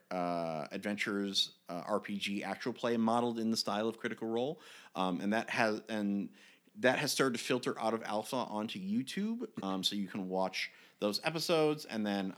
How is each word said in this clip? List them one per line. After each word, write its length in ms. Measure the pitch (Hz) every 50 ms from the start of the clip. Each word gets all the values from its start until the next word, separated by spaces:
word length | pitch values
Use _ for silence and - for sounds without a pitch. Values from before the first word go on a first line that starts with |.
| _ -
uh, 560 | 90 90 87 87 87 85 85 82 80 78 67 -
Adventures, 800 | - 101 98 104 104 104 - 117 101 101 101 98 95 - - - - _ _ -
uh, 120 | 87 87 -
R 120 | - 107 98
P 160 | - - 104
G 260 | 98 - 101 101 101 78
actual 300 | 95 98 - - 131 113
play 220 | - - 120 120
modeled 420 | 113 113 113 113 120 120 120 117 113
in 120 | 110 113
the 60 | 113
style 300 | 107 - - 101 104 110
of 100 | 113 107
Critical 300 | - - 117 110 - 113
Role. 320 | 113 113 117 123 139 156 - - - - - - - -
Um, 260 | 87 95 92 90 -
and 100 | - 104 107
that 160 | 113 - -
has, 320 | - 127 117 110 107 110 - -
and 400 | 113 107 101 101 101 101 98 - - - - - - _ _ _ - 107
that 200 | 107 123 127 -
has 120 | 151 135
started 260 | - - 135 135 117
to 60 | 117 -
filter 360 | - 135 123 - 135 - -
out 140 | 110 110 113
of 100 | 110 113
alpha 320 | - 107 107 107 - -
onto 440 | 123 110 - 107 107 107 113 - 104
YouTube. 680 | 92 95 104 120 131 - - 196 202 220 226 240 233 - - - -
Um, 200 | 95 95 95 92
so 120 | - 104
you 120 | 104 98
can 200 | 90 - 110 92 92
watch 420 | 92 95 95 92 - - - - - - - - - -
those 200 | 101 104 104 - -
episodes, 580 | 160 160 165 151 - 175 160 156 151 156 147 -
and 220 | - - 110 107
then 260 | 104 101 101 95 95 -